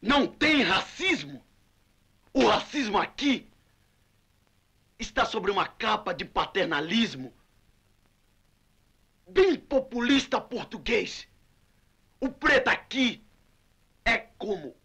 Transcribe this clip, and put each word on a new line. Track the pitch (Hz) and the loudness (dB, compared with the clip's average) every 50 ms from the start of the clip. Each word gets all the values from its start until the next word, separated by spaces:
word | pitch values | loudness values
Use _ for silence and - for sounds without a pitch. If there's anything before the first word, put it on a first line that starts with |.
Não | - 202 277 285 247 | 0 2 2 2 2
tem | - - - - 302 - 294 233 | 0 -2 -2 0 2 4 4 4
racismo? | - 190 - - - - - 330 381 349 220 147 139 139 123 - _ _ _ _ _ _ _ _ _ _ _ _ _ _ _ _ _ _ | 2 2 0 -2 -4 -8 -4 -2 -2 -2 -2 -4 -10 -14 -18 -20 _ _ _ _ _ _ _ _ _ _ _ _ _ _ _ _ _ _
O | 269 247 | 2 4
racismo | 220 214 - - - - 302 277 214 196 196 | 4 4 2 0 -4 -4 -4 -4 0 0 0
aqui | 165 - - - - 285 262 185 - - _ _ _ _ _ _ _ _ _ _ _ _ _ _ _ _ _ _ _ _ _ _ _ _ _ _ _ _ _ _ | -2 -2 -6 -2 0 0 0 0 -2 -12 _ _ _ _ _ _ _ _ _ _ _ _ _ _ _ _ _ _ _ _ _ _ _ _ _ _ _ _ _ _
está | 233 - - - 233 | -12 -6 -2 -2 -2
sobre | 220 - 226 180 190 | -2 -2 -4 -2 0
uma | 202 190 165 | 0 0 0
capa | - - _ - 220 214 208 208 - 180 | -2 -4 _ -2 -2 -2 -2 -2 -4 -6
de | - 226 | -6 -8
paternalismo | - - 185 160 - - - 180 175 160 147 156 160 190 226 233 190 - 135 131 123 - _ _ _ _ _ _ _ _ _ _ _ _ _ _ _ _ _ _ _ _ _ _ _ _ _ _ _ _ _ _ _ _ _ _ _ _ _ _ _ | -6 -4 -4 -4 -2 0 -2 0 0 0 -2 -2 0 0 0 0 0 -2 -8 -12 -14 -14 _ _ _ _ _ _ _ _ _ _ _ _ _ _ _ _ _ _ _ _ _ _ _ _ _ _ _ _ _ _ _ _ _ _ _ _ _ _ _
bem | 185 - 381 392 320 | 4 4 6 6 4
populista | - - - - 262 262 - - 240 240 240 277 269 - - - 233 | 2 -2 0 0 0 0 0 -4 -2 2 2 2 2 2 0 -4 -4
português. | - - - 226 - - - 208 147 - 233 214 - - - - - _ _ _ _ _ _ _ _ _ _ _ _ _ _ _ _ _ _ _ | -4 -4 -8 -8 -8 -8 -12 -12 -4 0 0 0 0 -2 -8 -14 -16 _ _ _ _ _ _ _ _ _ _ _ _ _ _ _ _ _ _ _
O | - 269 | -6 -6
preto | 262 - - 311 294 262 254 240 | -6 -2 0 2 2 4 4 2
aqui | - - - _ - 262 262 240 - - - _ _ _ _ _ _ _ _ _ _ _ _ _ _ _ _ | -2 -2 -4 _ -2 0 0 0 0 -4 -14 _ _ _ _ _ _ _ _ _ _ _ _ _ _ _ _
é | 233 233 220 | -2 -2 -2
como? | - - _ _ - 202 208 180 151 131 - _ _ | -2 -8 _ _ -6 -6 -6 -6 -6 -12 -16 _ _